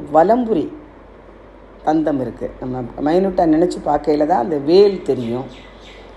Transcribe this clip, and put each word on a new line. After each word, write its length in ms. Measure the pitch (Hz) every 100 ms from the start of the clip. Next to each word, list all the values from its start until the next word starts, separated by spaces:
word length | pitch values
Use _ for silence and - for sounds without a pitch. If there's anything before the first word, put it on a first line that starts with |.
| 147
வலம்புரி 540 | 151 175 240 226 185 127 - - - - - - - - - - -
தந்தம் 380 | - 160 156 139
இருக்கு. 300 | 127 143 - -
நம்ம 240 | 131 127 117 -
மைனூட்டா 440 | 143 175 190 185 170
நினைச்சு 340 | 156 165 - -
பார்க்கையில 400 | 147 160 151 151
தான் 180 | 185
அந்த 140 | 226 151
வேல் 440 | 139 180 208 185
தெரியும். 460 | - 127 117 120 127 - - - - - -